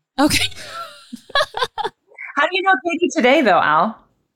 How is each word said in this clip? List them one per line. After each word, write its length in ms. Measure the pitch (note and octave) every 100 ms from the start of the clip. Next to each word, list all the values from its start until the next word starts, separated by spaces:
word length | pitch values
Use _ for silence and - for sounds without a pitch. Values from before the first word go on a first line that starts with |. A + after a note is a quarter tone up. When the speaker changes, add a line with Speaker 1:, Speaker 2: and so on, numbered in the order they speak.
| _ -
Speaker 1:
Okay. 280 | C#4+ - -
<laughs> 60 | - - E5+ E5 D5+ E5 - - C#5 C#5+ - B4 - A4 - _ - - -
Speaker 2:
How 60 | D#4
do 20 |
you 80 | F#4
know 100 | F#4+ F#4+ F4
Katie 200 | E4+ E4+
today, 280 | E4 A#3+ D4+
though, 180 | A#3 E3
Al? 380 | - D#3 G3+ - _ _ _